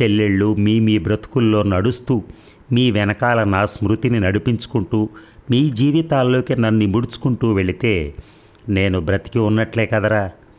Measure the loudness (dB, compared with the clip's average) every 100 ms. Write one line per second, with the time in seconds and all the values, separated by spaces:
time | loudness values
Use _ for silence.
0 | 0 2 2 2 2 2 2 2 2 2
1 | 0 -4 -2 0 2 2 2 0 0 -2
2 | -2 -4 -4 -16 -20 -20 -2 2 2 2
3 | -2 0 0 0 2 0 0 -2 -2 0
4 | 0 0 0 0 -2 -4 -4 -4 -2 -2
5 | -2 -6 -20 -14 -2 0 0 0 0 0
6 | 0 0 2 0 0 -2 2 2 2 0
7 | -2 -4 -4 -2 0 0 -2 -2 -2 -2
8 | -4 -10 -20 -20 -20 -12 -4 0 0 0
9 | 0 -2 -2 -2 0 0 -2 -2 -2 0
10 | 0 0 -2 -10 -20